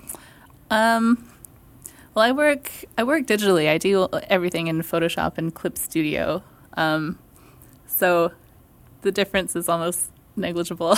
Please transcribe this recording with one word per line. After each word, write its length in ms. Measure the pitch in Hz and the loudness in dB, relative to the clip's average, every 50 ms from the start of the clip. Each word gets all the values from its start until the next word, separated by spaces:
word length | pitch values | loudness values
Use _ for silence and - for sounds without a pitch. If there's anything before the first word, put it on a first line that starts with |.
| - - - - - - - - - - - - - - | -12 -14 -16 -16 -18 -20 -20 -20 -20 -20 -20 -16 -6 -2
Um, 580 | 220 214 220 226 226 226 226 226 247 240 - - - - - - - - - - - - - - - - - - - | 0 2 2 2 2 2 2 2 2 0 -2 -8 -20 -20 -20 -20 -20 -20 -20 -20 -20 -20 -20 -20 -20 -20 -20 -4 0
well, 100 | 214 220 | 2 2
I 60 | 240 | 4
work, 380 | 262 294 302 302 285 277 - - - - - - - | 4 2 2 2 2 0 -4 -10 -14 -16 -18 -8 -4
I 60 | - 226 | -2 0
work 200 | 247 302 330 254 | 0 0 0 2
digitally. 420 | - 214 208 214 196 185 165 151 151 | 0 0 2 4 4 4 4 4 4
I 80 | 156 | 2
do 300 | 165 - 190 196 190 185 - - 156 - - | 2 2 2 2 2 2 0 -2 -4 0 0
everything 380 | 202 185 175 180 - 165 165 | 0 2 2 0 -2 -2 -2
in 140 | 165 160 160 | -2 -2 -4
Photoshop 560 | 160 - - 165 165 170 - - 160 160 - | -2 -2 -2 -2 0 -2 -2 -2 -4 -4 -4
and 160 | - 160 165 160 | -4 -6 -6 -4
Clip 240 | - - 180 - | -6 -6 -6 -6
Studio. 680 | - - - - 165 151 151 151 - - - 156 190 - - - - - - - | -6 -8 -4 -2 -2 -2 -2 -2 -2 -2 -2 -4 -4 -8 -12 -20 -20 -20 -8 -4
Um, 420 | - 160 156 156 156 156 151 185 - - - - - - - - - - - - - - | -2 0 0 0 -2 -2 -6 -8 -10 -14 -20 -20 -20 -20 -20 -20 -20 -20 -20 -20 -20 -12
so 440 | - - - 190 180 175 170 170 165 - - - - - - - _ _ - - - - - | -8 -4 0 2 2 4 4 2 0 -2 -8 -20 -20 -20 -20 -20 _ _ -20 -20 -20 -14 -6
the 100 | - 196 | -4 -2
difference 440 | 185 208 196 - - 196 180 180 - | 0 0 -2 0 -2 -2 -2 -2 -4
is 140 | 170 170 - | -4 -2 -2
almost 420 | 170 170 165 175 175 - - - - _ _ _ _ | -2 -2 -2 -4 -4 -6 -8 -10 -12 _ _ _ _
negligible 600 | - 180 170 175 170 170 - 175 170 170 165 202 | -6 -6 -4 -4 -4 -4 -4 -6 -2 2 4 4